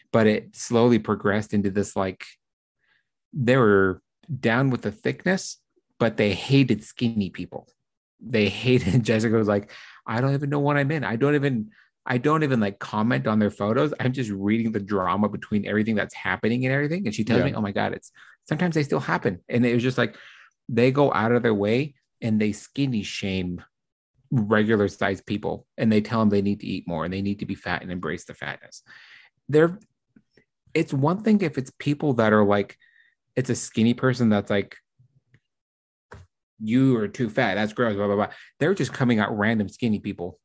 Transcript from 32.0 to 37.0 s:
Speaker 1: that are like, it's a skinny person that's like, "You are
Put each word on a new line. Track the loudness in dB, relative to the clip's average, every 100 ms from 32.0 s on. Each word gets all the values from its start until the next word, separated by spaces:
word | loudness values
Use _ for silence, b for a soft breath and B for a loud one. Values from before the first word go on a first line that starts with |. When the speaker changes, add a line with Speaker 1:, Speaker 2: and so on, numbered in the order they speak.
| 0
Speaker 1:
that | 2 4
are | 6
like, | 6 4 0 -8 b b b b _
it's | -4 -2
a |
skinny | -4 -4 0 2
person | 2 0 2 2
that's | 2 0
like, | -2 -2 -10 _ _ _ _ _ _ _ _ _ _ _ _ _ -20 -20 _ _ -10
"You | 0 2 4
are | 2